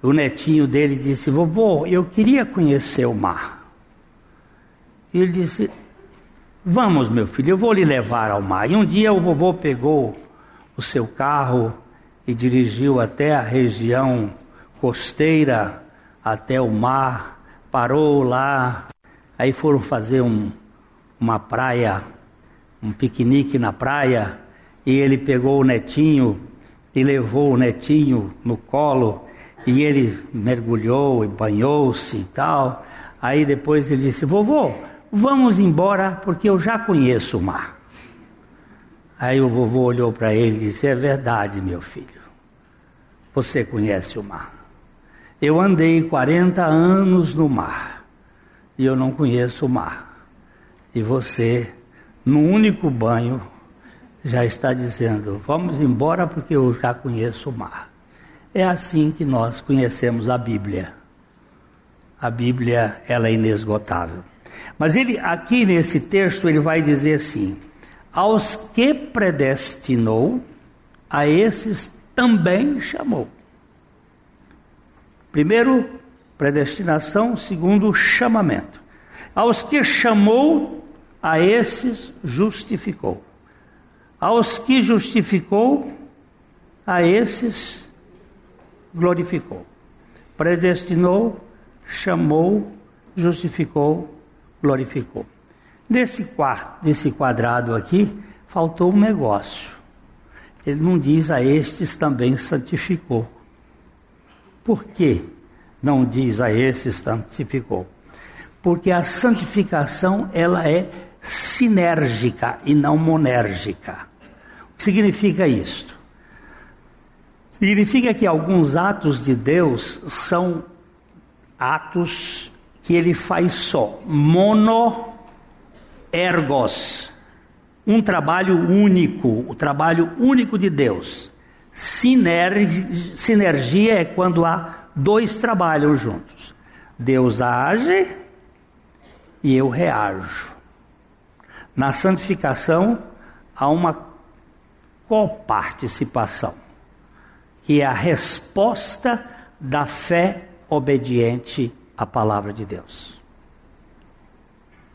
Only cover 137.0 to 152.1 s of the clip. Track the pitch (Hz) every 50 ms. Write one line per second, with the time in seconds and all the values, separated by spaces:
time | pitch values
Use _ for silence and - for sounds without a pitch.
137 | 120 120 131 131 127 123 110 107 131 123 120 120 127 147 190 226 254 320 359 392
138 | 370 370 - - - - - _ _ _ _ _ _ _ _ _ _ _ _ _
139 | _ - - - _ _ _ _ - 147 131 131 131 135 120 135 170 - 135 107
140 | 107 101 95 95 90 87 - - - - - - _ _ _ _ _ _ _ _
141 | _ _ _ _ _ _ _ _ _ _ - - - _ _ - 135 139 131 -
142 | - 190 190 180 - - 196 - - 147 127 - - - 151 165 185 214 240 226
143 | - - - - - - - - _ _ _ - 135 139 156 170 180 165 151 -
144 | - - - - _ _ _ _ _ _ _ _ _ _ _ _ _ _ _ _
145 | _ _ 220 214 214 165 - - - - 113 104 - - - - - 117 - -
146 | 151 - - 127 110 101 - - - - - - - - - _ _ _ _ _
147 | _ _ _ _ _ _ _ _ _ _ _ _ _ - 147 147 143 135 127 107
148 | 107 170 165 - - - - - - - - 196 196 233 233 202 - - - -
149 | - 254 240 226 - - - - - - _ _ - 135 131 147 147 143 - -
150 | - - 175 170 175 190 190 185 - - - - - _ 160 147 131 131 143 131
151 | 120 123 127 120 117 117 120 123 123 - - - 131 117 - - _ _ _ -
152 | 113 101